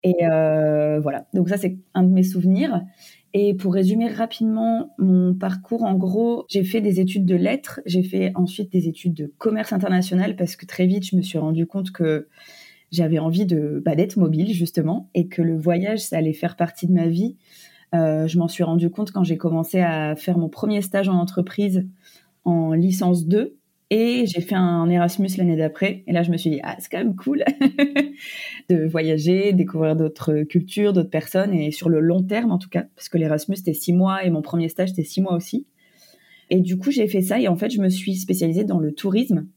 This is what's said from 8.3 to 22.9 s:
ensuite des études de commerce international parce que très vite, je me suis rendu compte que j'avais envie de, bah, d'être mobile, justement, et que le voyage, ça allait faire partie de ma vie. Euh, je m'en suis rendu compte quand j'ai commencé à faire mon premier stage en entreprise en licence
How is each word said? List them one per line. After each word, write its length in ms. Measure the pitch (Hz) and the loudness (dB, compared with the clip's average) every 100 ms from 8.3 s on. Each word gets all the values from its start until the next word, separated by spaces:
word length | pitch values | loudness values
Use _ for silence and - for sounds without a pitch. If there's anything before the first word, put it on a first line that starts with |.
ensuite 380 | 185 180 - 196 | 0 -2 -2 -2
des 160 | 185 165 | -2 -2
études 260 | 160 180 | -4 -6
de 180 | 160 147 - | -4 -8 -4
commerce 340 | 226 220 214 | -2 -2 -2
international 600 | 196 190 185 185 180 196 | -2 0 0 2 0 -2
parce 220 | 185 175 - | -2 -6 -6
que 100 | 180 | -16
très 200 | - 180 | 0 2
vite, 200 | 202 185 | 2 0
je 60 | |
me 80 | 185 | -2
suis 160 | 175 160 | 0 -4
rendu 260 | 156 160 | -2 -2
compte 280 | 165 196 185 | -2 -4 -8
que 340 | 185 160 156 151 _ - - - _ _ | -2 0 0 -4 _ -20 -20 -20 _ _
j'avais 300 | 170 160 160 | -2 0 2
envie 260 | 160 170 196 | 0 0 0
de, 340 | 165 147 147 | 0 0 -4
bah, 100 | 143 | -4
d'être 220 | 160 - - | 0 0 2
mobile, 360 | 165 156 190 | 2 2 0
justement, 580 | 190 170 - 156 214 - | 0 -2 -2 -2 -2 -4
et 140 | 175 175 | -4 -2
que 140 | - | 0
le 140 | 165 160 | 0 0
voyage, 440 | 160 175 196 220 | 0 0 0 -4
ça 160 | - 165 | -4 -2
allait 160 | 160 | -2
faire 240 | 156 170 - | -2 -6 -2
partie 320 | 170 - 175 | -4 -2 2
de 40 | |
ma 140 | 180 165 | 2 2
vie. 300 | 170 226 - _ - - _ _ | 0 -2 -4 _ -20 -20 _ _
Euh, 320 | - 160 156 160 | 0 2 2 2
je 100 | 170 | 2
m'en 120 | 170 | 0
suis 160 | - | 0
rendu 260 | 165 165 170 | 0 2 0
compte 220 | 175 208 | -2 -6
quand 100 | 202 | 0
j'ai 140 | 170 165 | 0 0
commencé 420 | 170 160 165 190 | 0 -2 0 0
à 380 | 175 160 151 151 | 0 0 -4 -4
faire 200 | - 180 | 0 0
mon 120 | 165 | 0
premier 340 | - - 208 | -4 -2 -2
stage 260 | 190 196 190 | -2 -2 2
en 60 | |
entreprise 720 | 180 180 - 185 - 202 185 185 - _ _ _ _ | 0 0 -2 -4 -2 0 0 -4 -12 _ _ _ _
en 280 | 175 170 160 | -2 0 2
licence 560 | 160 185 | 2 2